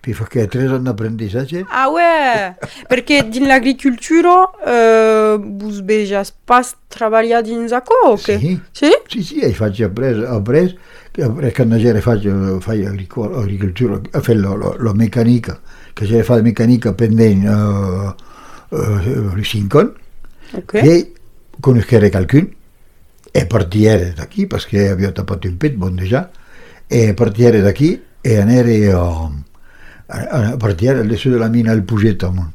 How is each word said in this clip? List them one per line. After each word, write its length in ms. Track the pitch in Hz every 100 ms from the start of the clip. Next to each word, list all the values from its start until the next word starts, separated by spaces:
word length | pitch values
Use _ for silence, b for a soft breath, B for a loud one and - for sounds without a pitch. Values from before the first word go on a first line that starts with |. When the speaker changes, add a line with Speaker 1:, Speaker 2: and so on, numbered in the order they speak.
Speaker 1:
poi 120 | -
fa 120 | 101 107
che 200 | 127 107
tre 180 | 123 131
anni 160 | 131
di 60 | 127
apprendizzaggio. 760 | 107 110 113 110 107 135 170 190
Speaker 2:
Ah, 220 | - 269
ouais. 640 | 320 339 330 269 226 190 180 B B -
Perché 420 | 254 240 294 220
nell'agricoltura, 1200 | 226 277 262 247 262 277 240 - 320 339 359 370 403
eh, 720 | 311 240 226 226 220 220 214 214
vous 420 | 202 202 208 202
beja 400 | 190 214 208 202 196 -
pas 300 | - 247 247 - _
travagliare 600 | - 226 220 226 233 226
in 180 | 233 233
zacco, 240 | 240 247 480 403
ok? 80 | 214 - 101
Speaker 1:
Sì. 220 | 139 185 -
Speaker 2:
Sì? 160 | - 294 480 -
Speaker 1:
Sì, 160 | 262
sì, 180 | 170 311
hai 120 | 208
fatto 320 | 87 107 98
appreso, 420 | 107 98 131 113 120
appreso, 480 | 117 101 139 185 180 b b b -
appreso 320 | 139 117 120
quando 220 | - 117 113
c'era 240 | 117 107
faccio, 580 | 101 113 101 98 95 95
fai 260 | 92 110 98
agricola, 540 | 98 95 - 107 160
agricoltura, 600 | 101 98 98 87 123 101 - -
fai 140 | - 110
lo, 180 | 98
lo, 200 | 98 - -
lo 160 | 113
meccanica, 680 | 104 113 120 117 120 107 80 b b b
che 140 | - 104
c'era 160 | 113
fare 180 | 107 120
meccanica 540 | 113 104 113 123 113
pendente, 520 | 92 117 113 113 98 101
eh, 680 | 104 104 101 98 92 98 90 B B B B B
eh, 640 | 156 107 101 92 131 104
le 80 | 92
cinque 380 | 104 104 101 139
anni. 120 | 214 - - - - - b
Speaker 2:
Ok. 220 | 208 -
Speaker 1:
E 380 | 208 151 170 - - - - - -
conoscere 480 | - 123 104 117 104
qualcuno, 400 | 98 87 139 196 - - _ - _ - _ -
e 140 | - 90
partire 680 | 113 87 101 107 107 87
da 120 | 82 73
qui, 200 | - 196
perché 420 | 104 - 101 101
abbiamo 240 | 92 98
tappato 340 | - 92 92 95
un 120 | 87
pezzo, 180 | 151 127
buon 200 | 92 92
già, 340 | 92 123 180 b b b b b b
e 220 | 123 110
partire 480 | 98 113 101 120 113
da 100 | 101
qui, 300 | 98 151 220 - _
e 160 | 131 110
andare 500 | 101 127 120 110 104
a, 380 | 90 87 82 80 71 71 - b b b b -
a, 440 | - - 143 107
a 40 | 127
partire 440 | 107 87 113 135
adesso 280 | 107 110 135
della 200 | 123 113
mina 220 | 117 113
al 100 | 113
Pugetto, 480 | 92 110 107 101 90
mon. 180 | 92 85